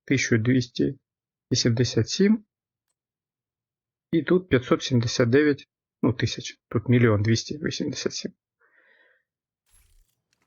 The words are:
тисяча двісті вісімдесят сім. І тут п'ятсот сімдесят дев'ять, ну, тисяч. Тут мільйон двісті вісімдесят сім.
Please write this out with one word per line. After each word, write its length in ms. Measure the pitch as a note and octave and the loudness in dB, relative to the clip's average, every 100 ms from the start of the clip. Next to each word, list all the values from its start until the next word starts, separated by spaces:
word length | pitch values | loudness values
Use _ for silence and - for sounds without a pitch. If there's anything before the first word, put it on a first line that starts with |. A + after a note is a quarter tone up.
| - | -4
тисяча 320 | C3+ - A#2 | -2 0 0
двісті 640 | A#2 C3 A#2+ - C#3+ - _ _ _ _ - | 2 0 -2 -4 -4 -4 _ _ _ _ -6
вісімдесят 580 | B2 B2 A#2 A#2+ A#2 A2+ | -2 0 0 0 -2 -4
сім. 360 | - G3+ A3 _ _ _ _ _ _ _ _ _ _ _ _ _ _ _ _ - | 0 2 2 _ _ _ _ _ _ _ _ _ _ _ _ _ _ _ _ -4
І 120 | E3 | -2
тут 260 | C#3 F3+ F3+ | 2 0 2
п'ятсот 340 | B2+ - D#3+ | -2 2 -2
сімдесят 460 | - A#2+ A#2+ - A#2+ | 2 0 0 0 2
дев'ять, 400 | C#3 D3+ C#3+ - _ _ - | 4 4 0 -6 _ _ -2
ну, 120 | - | -2
тисяч. 480 | - A#2 - - - _ | 0 -4 -6 -14 -16 _
Тут 200 | A#2+ - | -6 2
мільйон 340 | A#2+ A#2 G#2 | 4 4 2
двісті 340 | G#2+ A2+ - - | 2 0 -2 -8
вісімдесят 560 | - - C#3 B2+ - | -8 -6 -8 -6 -8
сім. 200 | - - _ _ _ _ _ _ _ _ _ _ _ _ _ _ _ _ _ _ _ _ _ | -8 -12 _ _ _ _ _ _ _ _ _ _ _ _ _ _ _ _ _ _ _ _ _